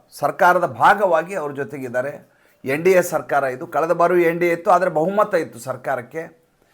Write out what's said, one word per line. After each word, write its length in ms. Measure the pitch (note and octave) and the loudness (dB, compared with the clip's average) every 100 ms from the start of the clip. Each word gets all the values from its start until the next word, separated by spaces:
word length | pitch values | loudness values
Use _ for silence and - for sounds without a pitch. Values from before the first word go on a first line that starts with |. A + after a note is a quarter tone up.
| _ - | _ -6
ಸರ್ಕಾರದ 460 | C#3+ - F3+ F3+ E3+ | -4 2 4 4 0
ಭಾಗವಾಗಿ 680 | A2+ D#3+ G3+ G3 D#3+ E3+ | 2 2 4 2 0 -2
ಅವ್ರ 180 | G3 D3 | -6 -8
ಜೊತೆಗಿದ್ದಾರೆ. 800 | C#3 C3+ D3 B2+ B2 C#3 D#3+ _ _ _ _ B2+ | -8 -10 -10 -6 -4 -6 -8 _ _ _ _ -6
ಎನ್ 180 | D3 | 0
ಡಿ 80 | F3 | 4
ಎ 100 | F3+ | 4
ಸರ್ಕಾರ 420 | F3 D#3 - D3 | 2 -2 -2 -2
ಇದು. 240 | C3+ B2 E3 | 0 -4 -6
ಕಳೆದ 240 | C#3+ E3 | -2 0
ಬಾರಿ 320 | F3 E3+ F3+ | 2 2 4
ಎನ್ 160 | E3 E3+ | 2 2
ಡಿ 60 | F3 | 0
ಎ 60 | |
ಇತ್ತು, 200 | E3+ G#3 | 0 2
ಆದರೆ 180 | F3 F#3 | 2 2
ಬಹುಮತ 440 | D3+ E3 G3+ G#3 | 0 0 0 0
ಇತ್ತು 260 | E3+ C3+ A2+ | -2 -4 -10
ಸರ್ಕಾರಕ್ಕೆ. 880 | C3 A#2+ D3 B2+ B2 D#3+ D#3+ _ _ _ _ | -12 -8 -6 -6 -8 -12 -14 _ _ _ _